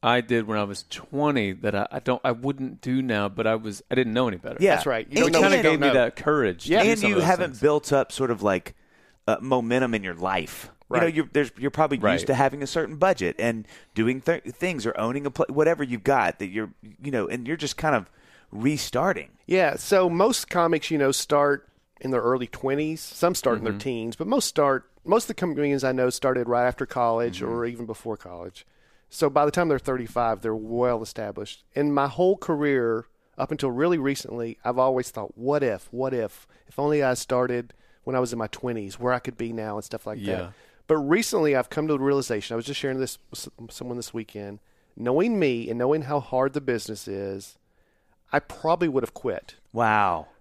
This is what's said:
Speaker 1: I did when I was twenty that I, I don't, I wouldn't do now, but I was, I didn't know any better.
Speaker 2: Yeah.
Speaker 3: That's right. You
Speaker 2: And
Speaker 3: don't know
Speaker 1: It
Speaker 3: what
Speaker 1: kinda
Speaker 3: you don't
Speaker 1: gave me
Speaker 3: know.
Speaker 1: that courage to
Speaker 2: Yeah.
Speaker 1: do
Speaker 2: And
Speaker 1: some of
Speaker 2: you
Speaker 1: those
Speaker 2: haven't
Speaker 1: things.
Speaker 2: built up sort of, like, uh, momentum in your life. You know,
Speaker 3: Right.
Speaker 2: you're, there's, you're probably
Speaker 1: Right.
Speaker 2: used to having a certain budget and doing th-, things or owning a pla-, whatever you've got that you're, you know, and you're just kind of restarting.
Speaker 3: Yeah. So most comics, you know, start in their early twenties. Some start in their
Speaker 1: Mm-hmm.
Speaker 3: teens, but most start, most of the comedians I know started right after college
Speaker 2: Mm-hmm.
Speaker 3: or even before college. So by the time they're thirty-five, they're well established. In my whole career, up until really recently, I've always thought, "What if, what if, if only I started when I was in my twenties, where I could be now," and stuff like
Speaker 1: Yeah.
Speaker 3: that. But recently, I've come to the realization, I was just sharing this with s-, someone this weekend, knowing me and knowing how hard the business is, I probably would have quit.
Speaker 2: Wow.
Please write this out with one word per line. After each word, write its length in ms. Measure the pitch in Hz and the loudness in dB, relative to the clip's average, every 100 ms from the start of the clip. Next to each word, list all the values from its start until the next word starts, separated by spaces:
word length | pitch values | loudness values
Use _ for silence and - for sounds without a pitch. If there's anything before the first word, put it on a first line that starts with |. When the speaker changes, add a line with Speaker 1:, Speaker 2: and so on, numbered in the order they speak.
Speaker 1:
I 200 | 123 123 | 2 0
did 240 | 113 120 107 | 2 0 0
when 100 | 107 | -2
I 60 | |
was 200 | 101 98 - | -2 -6 -12
twenty 640 | - - 139 147 139 101 | -16 -10 -2 0 2 -2
that 220 | 95 107 | -2 -2
I, 120 | 101 - | -2 -4
I 60 | 143 | -4
don't, 240 | - 127 | -2 0
I 80 | 131 | 0
wouldn't 480 | 117 131 135 131 - | -2 -4 -4 -8 -8
do 220 | - 127 | -2 -2
now, 260 | 131 107 101 | 0 0 0
but 180 | 95 110 | 0 0
I 100 | 113 | 0
was, 260 | 110 98 - | -2 -10 -2
I 40 | 127 | 0
didn't 180 | 123 | 2
know 140 | 113 123 | 2 0
any 100 | 92 | -2
better. 180 | - - | -8 2
Speaker 2:
Yeah. 160 | 196 143 | 4 4
Speaker 3:
That's 100 | 147 | 2
right. 200 | 117 - | -2 -2
You 140 | 170 | 2
Speaker 2:
And 80 | 151 | 4
Speaker 3:
don't 0 | |
know 60 | 160 | 6
Speaker 1:
It 20 | |
Speaker 3:
what 80 | 190 | 6
Speaker 1:
kinda 60 | 190 | 6
Speaker 3:
you 40 | |
don't 80 | 160 | 4
Speaker 1:
gave 80 | 160 | 4
me 60 | 143 | 4
Speaker 3:
know. 40 | |
Speaker 1:
that 220 | 127 120 - | 4 2 0
courage 480 | - 151 113 87 | 0 2 2 0
to 60 | - | 2
Speaker 2:
Yeah. 120 | 185 | 4
Speaker 1:
do 40 | 220 | 4
Speaker 2:
And 80 | 226 | 4
Speaker 1:
some 80 | 208 | 2
of 40 | |
Speaker 2:
you 40 | 202 | 4
Speaker 1:
those 80 | |
Speaker 2:
haven't 260 | 160 180 175 | 4 2 0
Speaker 1:
things. 100 | 123 | 2
Speaker 2:
built 320 | 151 147 - | 4 4 2
up 180 | 139 - | 2 2
sort 180 | - 135 | -2 -2
of, 120 | 110 | 0
like, 320 | 101 92 - - _ _ _ _ - | 2 0 -2 -18 _ _ _ _ -2
uh, 80 | 110 | -2
momentum 520 | 131 127 117 123 127 | 2 0 2 2 2
in 80 | 113 | 0
your 120 | 95 | -4
life. 560 | 85 92 95 78 - - _ _ | -4 -2 -2 -4 -10 -16 _ _
You 60 | 123 | 0
know, 60 | |
Speaker 3:
Right. 100 | 165 | 2
Speaker 2:
you're, 140 | 156 143 | 0 0
there's, 200 | 147 131 - | 0 -2 -2
you're 120 | 135 | -4
probably 280 | 151 156 139 | 0 0 2
Speaker 1:
Right. 160 | 104 | 2
Speaker 2:
used 120 | 87 - | 2 2
to 60 | |
having 280 | 127 135 143 | 2 2 2
a 40 | 139 | -4
certain 300 | 165 143 143 | -2 -4 2
budget 400 | 185 175 90 - | 2 2 -2 0
and 300 | 117 113 104 - - | -2 -2 -8 -20 -10
doing 280 | - 113 131 | 0 0 2
th-, 200 | 147 170 | 0 -2
things 420 | - - 180 160 110 | -4 -6 -4 -2 -4
or 120 | - | -2
owning 280 | 113 135 143 | -2 -2 -6
a 40 | |
pla-, 140 | - - | -2 -2
whatever 340 | 143 156 165 | 2 2 2
you've 180 | 139 120 | -2 -2
got 360 | 117 127 92 - | 2 2 2 -2
that 80 | 98 | -6
you're, 220 | 101 107 - 107 - | -6 -8 -10 -20 -12
you 100 | 139 | -6
know, 160 | 127 98 | -2 -2
and 180 | 123 120 | -4 -6
you're 100 | 160 | -6
just 180 | 147 - | -6 -2
kind 180 | 156 | 0
of 160 | 131 90 _ _ - _ | 0 -2 _ _ -20 _
restarting. 800 | 101 123 151 - 123 175 175 73 _ - | -2 0 0 -2 0 0 -2 -8 _ 0
Speaker 3:
Yeah. 300 | 185 165 - | 2 2 0
So 320 | - 196 180 | 2 4 4
most 380 | 170 214 240 - | 4 2 2 -2
comics, 400 | 180 170 165 - | 0 2 2 0
you 80 | 156 | 0
know, 140 | 139 | 2
start 560 | 139 - 147 143 139 _ _ _ _ | 0 2 2 4 2 _ _ _ _
in 100 | 131 | -2
their 120 | 127 | 0
early 240 | 117 127 123 | 2 0 -2
twenties. 520 | - 135 139 156 160 | -6 -2 -2 -2 -6
Some 340 | - - 170 180 | -12 0 0 2
start 220 | 135 110 | 0 0
in 60 | |
their 80 | 110 | 0
Speaker 1:
Mm-hmm. 40 | 101 | -2
Speaker 3:
teens, 360 | 135 120 113 113 | -4 -4 -6 -6
but 100 | 202 | 0
most 220 | 262 - | 0 0
start, 420 | - 143 135 - _ | 2 2 2 -2 _
most 200 | - 214 | 0 0
of 40 | - | 2
the 60 | |
comedians 500 | 226 180 147 147 139 | -4 -2 0 0 2
I 80 | 131 | 0
know 180 | 127 127 | 2 0
started 380 | - 139 131 120 | 2 0 0 2
right 180 | 120 123 | 2 2
after 180 | 123 135 | 0 -6
college 540 | 131 120 113 120 - | 0 2 2 -2 -4
Speaker 2:
Mm-hmm. 120 | 120 | -4
Speaker 3:
or 120 | 117 120 | -4 -4
even 200 | 117 117 | -6 -10
before 300 | 107 117 104 | -10 -8 -10
college. 500 | 92 87 87 - - _ _ _ _ | -10 -14 -14 -16 -20 _ _ _ _
So 200 | - 151 | -2 2
by 140 | 139 | 4
the 60 | 147 | 2
time 160 | 160 170 | 2 0
they're 100 | 139 | 0
thirty-five, 640 | - 131 117 - 117 104 | -2 -4 -4 -2 0 -2
they're 140 | 113 110 | -2 -4
well 460 | 107 120 123 117 | -4 0 0 0
established. 600 | 110 - 107 101 104 - _ | -4 -8 -8 -8 -12 -14 _
In 180 | - 147 | 0 2
my 140 | 143 139 | 2 0
whole 280 | 147 185 196 | 2 2 2
career, 680 | - 156 147 139 117 113 - _ _ - | 0 0 2 2 0 -2 -6 _ _ -6
up 140 | 135 | -6
until 180 | 147 135 | -2 -2
really 280 | 123 165 170 | 0 2 2
recently, 600 | 135 139 - 120 117 - | 0 -2 -6 -8 -8 -6
I've 140 | 123 123 | -2 2
always 320 | 131 127 123 | 2 2 -2
thought, 280 | - 101 - | -8 -10 -6
"What 240 | 123 147 | 0 2
if, 240 | 135 98 - | 2 -2 -6
what 200 | 120 131 | -4 -2
if, 340 | 127 107 - _ _ _ | -2 -4 -6 _ _ _
if 120 | - | -4
only 220 | 143 151 | 0 2
I 100 | 135 | 2
started 580 | 127 - 123 123 123 120 - _ _ | 0 0 0 2 -2 -4 -16 _ _
when 140 | - 127 | -4 0
I 20 | |
was 120 | 123 | 0
in 60 | 117 | -2
my 60 | 107 | -6
twenties, 500 | - 127 113 101 95 | -6 -6 -6 -8 -4
where 140 | 123 | -2
I 60 | 123 | 0
could 160 | 131 117 | -4 -8
be 160 | 117 | -8
now," 240 | 113 107 104 | -6 -6 -8
and 80 | |
stuff 220 | - 110 - | -8 -10 -10
like 120 | 107 | -8
Speaker 1:
Yeah. 160 | 98 92 | -6 -4
Speaker 3:
that. 160 | 87 - - _ - | -6 -14 -20 _ 0
But 100 | 156 | 0
recently, 580 | 139 175 233 214 151 | 2 0 2 0 2
I've 160 | 135 - | 2 0
come 160 | - 156 | -4 0
to 60 | |
the 80 | 143 | 0
realization, 540 | 139 139 123 110 - | 2 0 0 -4 -4
I 20 | 117 | -6
was 100 | 117 | -6
just 140 | 139 | -6
sharing 180 | 139 131 | -4 -2
this 200 | 131 - _ | -4 -6 _
with 100 | - | -16
s-, 80 | - - 117 | -16 -16 -20
someone 260 | - 123 120 | -14 -10 -10
this 160 | 117 | -8
weekend, 460 | 117 110 104 101 104 _ _ _ - | -10 -10 -12 -12 -14 _ _ _ -6
knowing 420 | 120 139 220 220 | 0 2 2 2
me 300 | 151 120 117 | 2 0 -4
and 80 | 117 | -2
knowing 240 | 123 151 | 2 0
how 160 | 135 147 | 0 -4
hard 340 | 127 127 135 | -2 0 0
the 80 | 139 | -2
business 460 | 131 117 - 104 - | -2 -4 -4 -12 -8
is, 520 | 98 98 98 - _ _ _ _ _ _ _ _ | -8 -6 -8 -12 _ _ _ _ _ _ _ _
I 80 | 143 | -2
probably 480 | - - 160 170 170 | -2 -6 0 2 2
would 160 | 135 | 2
have 100 | 117 | -2
quit. 400 | - 123 95 - - _ | -4 -6 -6 -8 -20 _
Speaker 2:
Wow. 540 | 113 113 107 101 85 76 _ | 0 4 4 4 0 -6 _